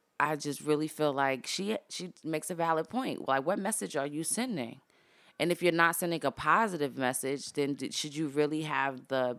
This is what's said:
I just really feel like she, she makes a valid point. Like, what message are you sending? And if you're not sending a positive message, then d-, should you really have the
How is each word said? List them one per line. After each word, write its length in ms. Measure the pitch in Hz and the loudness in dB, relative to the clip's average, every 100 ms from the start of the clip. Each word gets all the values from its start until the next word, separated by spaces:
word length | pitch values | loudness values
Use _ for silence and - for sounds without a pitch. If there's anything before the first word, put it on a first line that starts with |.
| _ _ | _ _
I 160 | 147 156 | 0 0
just 260 | 147 139 | -4 -6
really 260 | 143 151 156 | 0 2 0
feel 260 | - 151 | 0 0
like 320 | 135 135 135 - | 2 2 0 -4
she, 300 | - 196 214 - | -4 -2 -4 -6
she 240 | - 180 - | -10 -10 -10
makes 260 | 151 160 - | -4 -4 -4
a 60 | 170 | -2
valid 340 | 165 160 165 | 0 2 0
point. 380 | 233 247 139 - | -4 -4 -4 0
Like, 180 | 135 139 | 2 2
what 140 | 202 | 0
message 360 | 202 220 190 151 | -2 -4 -4 -4
are 120 | 143 | -4
you 160 | 147 | -4
sending? 580 | 160 - 262 185 117 127 _ _ _ _ - _ | -4 -2 -2 -4 -6 -10 _ _ _ _ -20 _
And 100 | 165 | 0
if 100 | 175 | 4
you're 80 | 175 | 4
not 240 | 165 170 170 | 6 4 4
sending 300 | 175 170 139 | -2 0 0
a 60 | |
positive 640 | - 151 175 226 175 143 135 | 0 4 4 4 0 -2 0
message, 560 | 127 131 135 139 - | 0 0 -2 -4 -4
then 220 | - 143 139 | -2 0 0
d-, 160 | 131 | -4
should 220 | - 151 | -4 -6
you 140 | 143 156 | -2 -2
really 360 | 139 147 156 | 2 2 2
have 440 | 156 139 135 127 - | -2 0 0 -2 -2
the 300 | 135 127 | 0 0